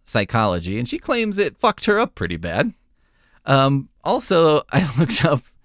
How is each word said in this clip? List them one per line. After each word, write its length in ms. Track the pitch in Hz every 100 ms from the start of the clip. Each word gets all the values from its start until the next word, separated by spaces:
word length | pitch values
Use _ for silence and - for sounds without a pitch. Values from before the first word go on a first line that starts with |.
psychology, 760 | - 113 98 117 107 87 85 104
and 100 | 127
she 100 | 320
claims 380 | - 247 220 196
it 220 | 202 -
fucked 280 | 240 - -
her 120 | 208
up 160 | 233
pretty 220 | - 85 85
bad. 360 | 87 87 220 - _ _ _ _ _ _
Um, 440 | - 135 135 139 135 _
also, 580 | - 240 - 180 165 151 -
<laughs> 40 |
I 180 | 139 175 120
looked 280 | 156 226
up 180 | 165 139 - _